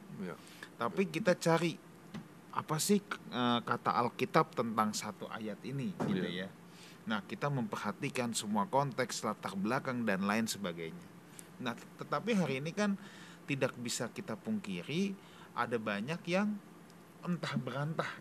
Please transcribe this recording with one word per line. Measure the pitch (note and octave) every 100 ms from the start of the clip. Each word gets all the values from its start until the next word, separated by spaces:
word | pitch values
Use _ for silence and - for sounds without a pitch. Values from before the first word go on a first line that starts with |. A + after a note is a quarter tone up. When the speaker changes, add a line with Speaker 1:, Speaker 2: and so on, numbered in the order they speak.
| - D3
Speaker 1:
Iya. | F#2 - - - -
Speaker 2:
Tapi | - A#2+ - F#3+
kita | D#3 F3+
cari, | F3 E3+ D#3+ E3+ - - - - - - - -
apa | - - D3+
sih, | - G3+ - - -
eh, | A#2+ B2 A#2+
kata | A#2 A#2+ - G2+
Alkitab | A#2+ - C3 E3 D#3
tentang | - A#2 A2 G#2+
satu | G#2 G#2+ G2 -
ayat | - G#2+ G2+
ini, | G#2+ C#3 A#2 E2+
gitu | - F#2+
Speaker 1:
Iya. | F2 F2
Speaker 2:
ya. | F#2+ - - - - -
Nah, | - G#2+
kita | - - D3
memperhatikan | C#3 A2 - G#2 - C#3+ C3 A#2+
semua | G#2+ G#2+ G#2
konteks, | F#2+ C3 C#3+ A2+ B2 -
latar | A#2 G#2 F#2+
belakang, | G2 G#2 C3 C3+ B2
dan | A2+ F#2+
lain | G2 A2 A2+
sebagainya. | G2+ F#2 E2+ E2 F2 - - - - - -
Nah, | B2+ A#2 - -
tetapi | C#3+ D3 G#3+
hari | G#3 D3+ C3+
ini | D#3
kan | F3+ G#3 G3 - - - -
tidak | - C#3+ B2+ -
bisa | A#2+ - A#2
kita | - G#2
pungkiri, | A2 - G#2+ G2 F2+ E2+ D#3 G3 G3 - - -
ada | - A#2 A#2+
banyak | A2 G2+ A#2+ E3+
yang | - F3+ G#3 G#3 - - - - - -
entah | F3 E3 D3+ C#3+
berantah | C3 B2+ D3 D#3 D3+ -